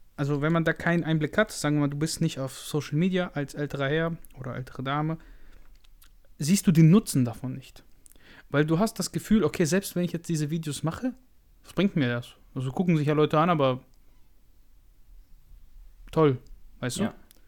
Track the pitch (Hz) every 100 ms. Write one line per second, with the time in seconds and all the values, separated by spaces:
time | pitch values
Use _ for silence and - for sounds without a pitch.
0 | - - 143 143 151 170 165 160 170 170
1 | 151 160 151 - 214 - 147 147 143 143
2 | 160 - 165 - 135 - - 151 - 147
3 | 185 180 180 143 139 147 143 139 135 160
4 | 165 165 - 131 131 120 127 - 131 143
5 | 156 160 - - - - - - - -
6 | - - - - 147 196 208 165 160 202
7 | - 139 120 - 127 127 - - - -
8 | - - - - - 139 156 160 220 -
9 | 170 160 - 214 151 - 151 190 - 175
10 | 175 165 - 156 147 165 151 139 156 -
11 | 254 - _ _ _ _ - - 196 165
12 | 123 120 - - - 131 131 - 180 160
13 | 147 147 151 156 175 156 135 127 - -
14 | - - - - - - - - - -
15 | - - - - - - - - - -
16 | - 160 151 127 - - - - 127 -
17 | 208 - - -